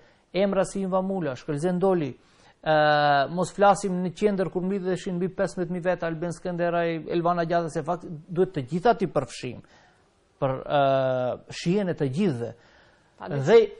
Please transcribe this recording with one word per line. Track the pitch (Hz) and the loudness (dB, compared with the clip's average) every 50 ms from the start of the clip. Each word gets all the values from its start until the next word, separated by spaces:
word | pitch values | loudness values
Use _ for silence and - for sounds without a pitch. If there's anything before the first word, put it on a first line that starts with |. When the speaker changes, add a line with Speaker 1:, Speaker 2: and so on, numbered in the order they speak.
| - _ _ _ _ _ - | -12 _ _ _ _ _ -2
Speaker 1:
emra | 180 202 202 196 190 185 | 0 0 2 2 0 0
si | 180 - 196 196 | 0 -2 -4 -4
Inva | 185 185 185 | -2 -2 -2
Mula, | 190 190 196 190 170 143 127 | -2 -2 -2 -4 -4 -4 -6
Shkëlzen | 127 - - 151 143 151 185 180 180 | -6 -6 -6 -4 -2 0 0 2 2
Doli, | 180 196 185 175 151 135 120 - _ _ _ _ - - _ _ | 4 4 4 2 0 -2 -6 -10 _ _ _ _ -20 -20 _ _
Ë, | - 160 156 151 151 151 151 147 147 147 143 143 139 147 | -2 2 4 4 4 4 4 4 4 4 4 4 2 0
mos | 160 180 180 - - | 0 -2 -4 -4 2
flasim | - 202 202 196 - - 202 180 180 180 | 4 6 6 6 4 2 -2 -2 -2 -4
në | 180 165 - | -4 -2 0
qendër | 208 208 202 190 196 160 | 0 2 2 2 -2 -2
kur | - 185 175 | -2 -2 -2
mblidheshin | 185 196 202 175 185 185 165 - 196 180 | -2 -2 -2 -2 -2 -4 -2 -4 -4 -4
mbi | 175 180 185 | -2 -2 -4
pesëmbëdhjetë | 185 - 196 180 - 190 180 160 180 | -2 -2 -4 -2 -2 -4 -6 -4 -4
mijë | 180 165 | -2 -2
veta, | 185 180 175 - 165 | -2 -2 -2 -2 -4
Alben | 165 156 165 175 160 | -4 -4 -4 -6 -6
Skenderaj, | - - 185 175 170 175 170 170 170 170 170 165 160 - - - | -6 -8 -6 -4 -2 0 0 0 0 0 0 -2 -4 -4 -4 -2
Elvana | 175 165 175 175 175 170 160 | 0 0 0 0 0 0 0
Gjata, | 175 170 170 165 | 0 0 0 -2
se | - 170 143 147 | -4 -4 -4 -4
fakt | 180 - - 170 175 147 - - | -4 -6 -6 -10 -14 -14 -12 -4
duhet | 185 156 190 180 - 156 | -2 0 0 0 0 -4
të | 135 117 | -6 -4
gjitha | 160 180 170 240 226 - | -4 2 4 4 4 4
t'i | 196 160 | 0 -2
përfshim | - 151 135 - - - - 127 - - - - - - - _ _ _ _ _ _ _ _ _ _ _ | -2 -2 -4 -4 -6 -10 -10 -10 -10 -12 -16 -20 -20 -20 -20 _ _ _ _ _ _ _ _ _ _ _
për, | 147 135 131 131 - - | -4 -4 -4 -4 -4 -2
ë, | - 147 139 135 135 135 131 131 127 127 127 123 110 - - - - | 0 2 2 4 4 2 2 0 0 0 -2 -2 -4 -6 -8 -14 -14
shijen | - - 170 175 208 202 180 | -6 -2 0 0 0 0 -2
e | 160 | -2
të | - 156 135 127 151 | -2 -2 -2 0 0
gjithëve. | 214 190 139 120 117 110 110 - _ _ _ _ _ _ _ _ _ _ _ - | 0 0 0 -2 -4 -8 -10 -14 _ _ _ _ _ _ _ _ _ _ _ -16
Speaker 2:
Patjetër. | 196 185 151 139 131 147 | -10 -6 -4 -2 4 6
Speaker 1:
Dhe | 220 233 220 - - | 6 8 6 6 0